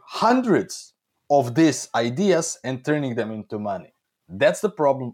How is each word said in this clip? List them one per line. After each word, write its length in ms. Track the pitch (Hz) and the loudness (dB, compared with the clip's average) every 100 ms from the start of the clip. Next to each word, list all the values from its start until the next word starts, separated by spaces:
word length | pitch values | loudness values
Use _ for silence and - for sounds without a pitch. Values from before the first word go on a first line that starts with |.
| - | -14
hundreds 880 | - 214 254 240 156 - - - _ _ _ _ | -2 2 2 4 2 0 -10 -18 _ _ _ _
of 240 | 143 120 | 2 2
these 340 | 120 160 135 - | 4 4 2 -4
ideas 640 | 117 120 127 202 165 160 - | -2 -2 0 2 2 0 -8
and 200 | 127 127 | -8 -6
turning 300 | 147 151 139 | -2 -2 -2
them 180 | 117 110 | -4 -4
into 280 | 110 104 107 | -8 -10 -8
money. 340 | 104 92 80 _ _ _ _ | -6 -8 -10 _ _ _ _
That's 340 | 95 143 180 | 0 0 2
the 80 | 208 | -4
problem 420 | - 143 131 123 | 0 0 0 -4